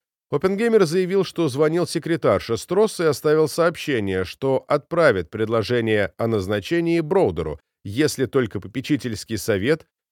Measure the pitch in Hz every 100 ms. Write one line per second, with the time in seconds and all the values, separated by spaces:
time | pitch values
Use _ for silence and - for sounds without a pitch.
0 | _ _ - 147 185 196 233 220 170 180
1 | 180 196 185 - 160 123 156 165 170 170
2 | 151 165 135 98 - 117 - 180 220 -
3 | 165 135 156 156 156 - 170 165 - 127
4 | 98 92 92 - 135 131 - 147 - 170
5 | 156 98 85 107 110 113 101 120 113 107
6 | 95 - 117 110 92 104 95 170 170 170
7 | 156 190 139 85 78 73 _ _ 107 107
8 | 151 - 127 139 117 101 98 123 120 143
9 | 123 107 - 110 - 101 110 160 _ _
10 | _